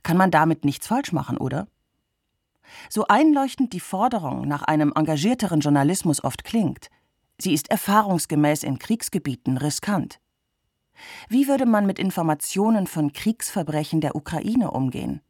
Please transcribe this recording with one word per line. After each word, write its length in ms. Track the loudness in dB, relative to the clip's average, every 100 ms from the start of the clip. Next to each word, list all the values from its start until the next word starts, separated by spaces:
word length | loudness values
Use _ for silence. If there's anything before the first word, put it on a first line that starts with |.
kann 160 | 0 2
man 140 | 4
damit 340 | 4 4 2 -2
nichts 220 | -2 -4
falsch 240 | -4 -2
machen, 260 | -6 -4 -6
oder? 300 | -4 -6 -10 _ _ _ _ _ _ _ _ _ _ -20 -6
So 160 | -4 2
einleuchtend 680 | 6 6 6 0 0 -2
die 60 | -2
Forderung 680 | -6 -2 0 0 -4 -4 -2
nach 160 | -2
einem 280 | 0 2 2 2
engagierteren 640 | 0 2 2 0 0 0
Journalismus 640 | 4 4 4 2 0 0
oft 200 | -4 -8
klingt, 440 | -4 0 0 -4 -14 _ _ _ _ _
sie 140 | -2
ist 160 | -2 0
erfahrungsgemäß 960 | -4 2 2 2 -2 0 2 2 0
in 160 | -2 -6
Kriegsgebieten 760 | -2 -4 -2 -4 -4 -6 -2 -2
riskant. 640 | -2 -4 -2 -2 -4 -12 _ _ _ _ _ _ _ _ -20 -20 -2
Wie 180 | 0 2
würde 200 | 2 4
man 180 | 4 2
mit 140 | 0
Informationen 880 | -4 -2 -2 -2 -2 0 2 2 0
von 260 | -2 -2
Kriegsverbrechen 880 | 0 -4 -2 -6 -6 -4 -4 0 -2
der 140 | -2 -4
Ukraine 560 | -6 -6 -2 0 0
umgehen? 500 | -2 -4 -4 -8 -10